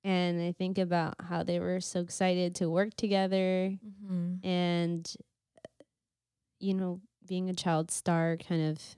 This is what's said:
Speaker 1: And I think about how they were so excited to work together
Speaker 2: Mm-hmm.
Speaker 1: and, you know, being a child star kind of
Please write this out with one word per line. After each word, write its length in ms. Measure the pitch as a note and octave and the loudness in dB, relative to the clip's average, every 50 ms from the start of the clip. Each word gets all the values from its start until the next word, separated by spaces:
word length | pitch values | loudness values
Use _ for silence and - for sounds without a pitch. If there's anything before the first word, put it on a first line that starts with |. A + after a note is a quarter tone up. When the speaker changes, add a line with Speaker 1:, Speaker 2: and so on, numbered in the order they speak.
| - | 0
Speaker 1:
And 380 | G3 F#3+ F3+ F3+ F3 F3 E3+ | 2 2 2 2 2 0 0
I 100 | E3+ F3 | 0 -2
think 260 | F3 _ F3+ F#3 F#3+ F#3+ | -2 _ -2 -2 0 0
about 360 | F#3 E3+ F3 E3+ E3 - - - | 0 2 2 0 0 -2 -4 -8
how 220 | F3+ F3 F3 E3+ E3+ | -8 -6 -4 -2 0
they 160 | F3 F3 F3 | 0 0 0
were 200 | F3+ F3 F3+ F#3 | 0 0 -2 -2
so 220 | F3+ - - F#3 | -4 -4 -4 -4
excited 540 | F3 E3+ - - F#3+ F#3 F3+ F3+ F3+ F3 F3 | -4 -4 -2 0 2 2 4 2 2 0 0
to 140 | - F3+ E3 | -2 -2 2
work 260 | E3 F3+ G3+ A3 - | 2 2 2 0 -2
together 800 | - - G#3 G3 F#3+ F#3+ F#3 F#3+ F#3+ F#3+ F#3 F#3 F#3 F#3 F#3+ G3 F#3+ - | -4 -2 2 2 2 2 2 2 2 2 2 2 2 0 0 -2 -6 -10
Speaker 2:
Mm-hmm. 600 | G#3 G3 G3 G#3 G3 F#3 F3 F3 F3 F3+ F#3 F#3 | -16 -18 -16 -6 -4 -2 -2 0 -2 -4 -4 -2
Speaker 1:
and, 720 | F#3 F3+ F3+ F3+ F3 F3 E3+ F3 E3+ E3+ E3+ E3 - - - - _ _ _ _ _ _ - - - _ _ - _ _ _ _ _ _ _ _ _ _ _ _ _ _ _ | 0 2 2 2 2 2 2 2 2 0 -2 -4 -8 -12 -14 -18 _ _ _ _ _ _ -20 -20 -20 _ _ -20 _ _ _ _ _ _ _ _ _ _ _ _ _ _ _
you 140 | F#3+ G3 F#3+ | -2 0 0
know, 280 | F#3+ F#3+ F3+ F3 F#3 G3 _ _ _ _ | 0 0 -2 -4 -6 -10 _ _ _ _
being 240 | - F#3 F#3 F#3 F#3 | -6 -4 -2 -2 -2
a 40 | F3+ | -4
child 380 | - - F3+ E3 D#3 D#3+ - | -2 0 2 2 2 2 0
star 460 | - - - F#3 E3+ E3 E3 E3 E3 | -6 -2 2 2 2 4 2 2 0
kind 240 | E3 - - F3 D#3+ D#3 D#3 | -2 -2 -2 0 0 0 0
of 120 | D#3 - - - - | -2 -4 -10 -18 -20